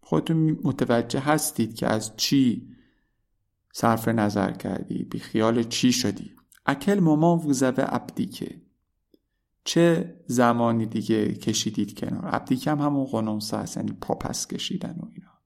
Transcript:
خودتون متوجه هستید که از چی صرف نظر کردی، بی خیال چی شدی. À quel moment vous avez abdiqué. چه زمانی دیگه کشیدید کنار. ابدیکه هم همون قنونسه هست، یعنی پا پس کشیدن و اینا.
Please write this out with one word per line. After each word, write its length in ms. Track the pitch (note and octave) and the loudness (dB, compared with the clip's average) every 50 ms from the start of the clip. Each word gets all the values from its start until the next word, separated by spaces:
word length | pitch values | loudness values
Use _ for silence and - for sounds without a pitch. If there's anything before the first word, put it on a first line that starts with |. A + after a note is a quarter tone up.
خودتون 580 | _ - - D#3 D#3 - E3 D#3+ D#3+ D#3 D#3 - - | _ 0 -2 0 0 2 2 2 2 2 0 0 -2
متوجه 560 | D3 B2+ - B2+ A#2 A#2+ A#2 A#2+ A#2+ - C#3 | -2 0 0 0 2 2 0 2 0 -4 -4
هستید 560 | C3+ D3 D3+ D3+ D3+ - - - A2+ G#2+ - | 0 0 0 0 0 -4 -2 -2 -2 -2 -2
که 120 | - - A#2 | -4 -2 0
از 260 | A2 A2 A2 - - - | 0 -2 -2 -6 -6 -4
چی 520 | - - D3 C#3 C3 B2 G#2 - - - - - _ _ _ _ _ _ _ _ _ _ _ _ _ _ _ _ _ _ _ | -2 2 4 4 4 4 2 -2 -6 -14 -20 -20 _ _ _ _ _ _ _ _ _ _ _ _ _ _ _ _ _ _ _
صرف 340 | - - A#2 A2+ A2+ A2+ A#2 | 0 2 2 2 2 0 0
نظر 440 | A2+ A2+ G#2 G#2 G2 G#2 G2 F#2+ | 0 2 0 2 2 0 0 0
کردی، 520 | - - - G2 F#2+ - - - - - - | -2 -4 -6 -6 -6 -6 -6 -6 -6 -6 -6
بی 160 | - - - | -6 -8 -10
خیال 440 | - - - A2+ A2 A2+ A#2 A#2+ A#2 | -10 -4 0 2 2 4 2 2 0
چی 280 | A#2 - - - B2+ | -2 -2 2 2 4
شدی. 440 | B2 - - G#2 G2 - - - - - _ _ _ - _ - | 4 4 0 -2 -4 -4 -10 -16 -16 -20 _ _ _ -6 _ -4
À 40 | C#3 | -2
quel 260 | C#3 - G3+ G3+ G3+ | -2 0 0 2 4
moment 440 | F3 D#3+ D3+ D3 D#3+ E3+ E3+ E3 D#3 | 4 4 4 6 6 4 4 4 2
vous 180 | D3 C#3 B2 C3 | 0 0 2 2
avez 220 | B2+ B2 C3 C3+ | 2 2 0 -2
abdiqué. 680 | - - A#2+ - - - - - - - - - - - - _ _ _ _ _ _ _ _ _ _ _ _ _ _ _ _ _ _ _ _ _ | -2 -2 -6 -6 -6 -6 -6 -6 -6 -6 -10 -10 -10 -12 -16 _ _ _ _ _ _ _ _ _ _ _ _ _ _ _ _ _ _ _ _ _
چه 520 | - - D#3+ E3+ E3+ E3 E3 - - - - - - | 0 4 6 6 6 6 4 0 -6 -10 -18 -8 -2
زمانی 580 | B2 A#2+ B2 A#2+ A#2 A#2+ A#2 A#2 A2+ A2+ A2 | 2 4 4 4 4 4 2 2 2 2 0
دیگه 480 | A2 - A2+ - - A2+ G#2+ G#2+ - - | 0 -2 -4 0 2 2 2 2 0 -2
کشیدید 680 | - - - G#2+ - - A2+ G#2+ - G#2 G2+ - - | -2 -2 -2 -2 0 -2 -2 -2 -2 -2 -4 -4 -8
کنار. 360 | - - - - - - - | -6 -4 -4 -4 -4 -4 -4
ابدیکه 360 | A#2 - - C3+ B2+ - D#3+ | -4 0 0 -2 0 0 -2
هم 80 | D3+ D3 | -2 0
همون 260 | C#3+ D3 C#3+ C#3 C3+ | 0 0 0 0 -2
قنونسه 520 | B2+ A#2+ A2+ A2+ A2 G#2+ G#2+ G#2+ - - G#2+ | -2 -2 -2 -2 -2 -2 -4 -4 -4 -4 -4
هست، 200 | G#2 - - - | -4 -6 -6 -6
یعنی 140 | G#2+ G#2 | -6 -6
پا 240 | A2 - - - - | -6 -8 -4 -6 -4
پس 320 | - - - - - - - | -4 -4 -8 -6 -6 -8 -8
کشیدن 480 | - - - - - F3+ - - - - | -8 -8 -6 -6 -6 -6 -6 -8 -10 -10
و 60 | - - - | -12 -14 -14
اینا. 200 | - - _ _ _ _ | -18 -20 _ _ _ _